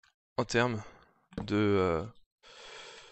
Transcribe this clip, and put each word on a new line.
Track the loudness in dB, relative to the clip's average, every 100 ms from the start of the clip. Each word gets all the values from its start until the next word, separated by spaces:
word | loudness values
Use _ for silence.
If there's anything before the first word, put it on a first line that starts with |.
| _ _ _ -6
en |
termes | 0 2 2 0 -8 -18 _ _ _ -12
de... | -2 2
Euh, | 4 4 4 0 -2 -12 _ _ -20 -20 -20 -18 -18 -20 -20